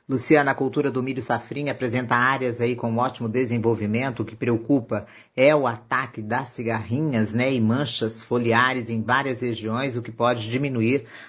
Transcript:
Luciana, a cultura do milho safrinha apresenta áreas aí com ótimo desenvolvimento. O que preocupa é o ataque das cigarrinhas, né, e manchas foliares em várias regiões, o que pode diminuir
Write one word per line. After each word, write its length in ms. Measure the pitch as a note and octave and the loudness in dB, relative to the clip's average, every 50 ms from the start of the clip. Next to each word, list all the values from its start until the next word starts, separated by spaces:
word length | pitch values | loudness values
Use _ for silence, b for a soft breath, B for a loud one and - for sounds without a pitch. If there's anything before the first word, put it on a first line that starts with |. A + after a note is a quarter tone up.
| b b | b b
Luciana, 420 | C3+ A#2+ - - D#3 D3 C#3+ C#3 | -4 0 4 6 6 6 6 4
a 40 | C3 | 2
cultura 360 | - C3+ B2+ - D3+ C3+ C#3 | 0 0 -2 0 0 -2 0
do 100 | A#2 C3 | 0 -2
milho 220 | B2+ C3+ B2+ C3 | -2 -4 -4 -4
safrinha 480 | A#2 - B2 A2+ - - C3 C#3 D3 C#3 | -2 -2 -2 -4 -4 -6 -8 -6 -4 -4
apresenta 460 | B2 - B2+ A#2 A2 B2+ B2 A#2+ B2 | -4 -4 -2 -2 -2 -2 0 2 2
áreas 440 | A#2+ B2 C3 C#3 C3 B2+ B2 A2+ A#2 | 2 4 2 2 0 -2 -2 -2 0
aí 140 | A#2 B2 B2 | 0 -2 -2
com 220 | A#2+ - A#2 A2+ | -2 -2 -2 0
ótimo 320 | A#2 B2 C3 - - A#2+ A2 | 0 0 0 -2 -4 -6 -2
desenvolvimento. 920 | A2 B2+ C3 A2 A#2+ A2+ G#2 A#2 A2+ G2 G#2 G2+ G#2+ A#2 C3+ C3+ A#2+ - | 0 0 0 0 0 0 2 2 2 2 0 -2 0 0 -2 -2 -2 -4
O 40 | A2 | -6
que 100 | - - | -6 -6
preocupa 720 | - - B2 A#2+ A2+ - - C#3+ C3 A2+ - A2 G2+ G2+ B B B B B B | -4 -2 0 0 0 2 2 2 2 2 0 -4 -6 -6 B B B B B B
é 180 | B2+ C3 D3 D#3 | 4 6 6 6
o 140 | D3 C3 A#2+ | 6 2 0
ataque 520 | A2+ A2+ - - C3 B2+ C3+ - - A#2 | -2 -4 -6 -4 -2 -2 -2 -4 -8 -10
das 280 | G#2+ G#2+ A#2 C3 C#3 - | -6 -2 -2 -2 -4 -6
cigarrinhas, 840 | - - A2+ A2+ A2+ A2 G2 F#2+ A#2 C#3+ D#3+ D3+ B2+ A2 A2 G#2 | -8 -6 -4 -2 -2 -4 -4 -4 -2 -2 0 0 2 0 0 0
né, 200 | A2+ A#2+ B2+ C3+ | 0 0 2 2
e 80 | C3+ A#2+ | 2 2
manchas 640 | A2 A2 A#2 C3+ D3 C#3 - - A#2 A2 - - - | 2 2 2 2 0 -2 -2 -2 -4 -4 -4 -6 -6
foliares 680 | - A#2+ A#2+ A#2 A#2 A2+ A#2 B2 C3 C3 B2+ A#2 A2 | -2 0 0 2 4 4 4 4 4 0 -2 -4 -4
em 100 | A2+ A2 | -4 -4
várias 400 | G2+ A2 B2+ C3+ C#3 C3+ B2 A2+ | 0 0 0 0 0 -2 -4 -4
regiões, 540 | B2 A#2+ A2+ G#2+ G#2 A2 A2 B2 C#3 C#3 A2+ | -4 -4 -4 -4 -6 -4 -4 -2 -4 -4 -4
o 80 | A#2+ | -6
que 80 | A2+ A2+ | -8 -8
pode 400 | A2 - A#2 B2 B2 A#2 G#2 A2 | -4 0 0 2 0 0 -2 -4
diminuir 560 | A#2+ C3 C#3+ C#3 B2+ A#2 A2 A#2 C3+ C#3 - B B B B | -4 -2 -2 -2 0 0 2 2 2 0 -2 B B B B